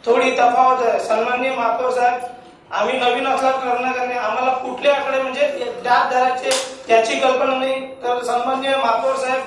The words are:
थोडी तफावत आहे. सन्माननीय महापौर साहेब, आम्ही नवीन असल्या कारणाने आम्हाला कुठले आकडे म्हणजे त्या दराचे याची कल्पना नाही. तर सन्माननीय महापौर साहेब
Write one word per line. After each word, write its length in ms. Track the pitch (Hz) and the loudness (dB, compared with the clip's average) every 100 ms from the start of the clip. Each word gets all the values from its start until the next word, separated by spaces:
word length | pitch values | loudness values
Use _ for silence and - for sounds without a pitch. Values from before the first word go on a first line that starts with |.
| 233 | 2
थोडी 240 | 254 262 | 2 2
तफावत 560 | 247 240 247 254 247 233 | 4 4 6 4 4 2
आहे. 140 | 208 | 0
सन्माननीय 500 | - 220 240 254 262 | 0 0 0 0 -2
महापौर 400 | 262 226 233 254 | -2 -2 0 -2
साहेब, 320 | 247 240 247 240 - - - - | 2 2 0 -6 -12 -20 -20 -8
आम्ही 300 | 175 214 262 | -4 -2 0
नवीन 280 | 247 240 269 | 0 0 0
असल्या 220 | 262 262 | 0 0
कारणाने 640 | 262 254 247 254 254 247 | 0 -2 -2 -2 -4 -4
आम्हाला 380 | 247 214 220 262 | -4 -4 -2 0
कुठले 380 | 254 - - 285 | -2 -4 0 2
आकडे 320 | 277 269 269 | 2 0 -2
म्हणजे 520 | 262 254 285 - 233 - | -4 0 -2 0 -6 -6
त्या 240 | 247 247 254 | 2 2 2
दराचे 400 | 254 254 247 262 262 - - - | 2 0 0 -2 -2 -4 -12 2
याची 260 | 226 226 269 | 2 4 0
कल्पना 340 | 262 262 269 | 0 2 0
नाही. 480 | 262 262 262 262 - | 0 -2 -4 -8 -8
तर 220 | 247 247 | -4 -4
सन्माननीय 520 | 240 240 247 262 277 269 | -2 -2 0 -2 -2 0
महापौर 380 | 233 226 262 269 | 2 2 0 -2
साहेब 260 | 254 262 | -2 -4